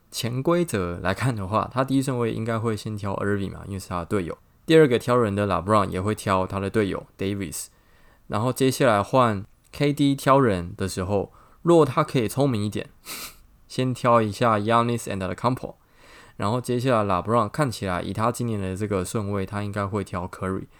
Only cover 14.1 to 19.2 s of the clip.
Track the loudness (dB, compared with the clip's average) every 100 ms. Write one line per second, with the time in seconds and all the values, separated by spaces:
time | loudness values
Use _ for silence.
14.1 | 4 4 2 2 2 2 2 2 -2 -4
15.1 | -6 -4 -2 -2 -2 -6 -14 _ _ -20
16.1 | -20 -20 -6 -2 -2 -2 -2 2 2 2
17.1 | 0 2 0 0 0 -2 -2 -4 -4 -4
18.1 | -2 -2 0 -4 -4 -4 -4 -2 -2 -2
19.1 | -4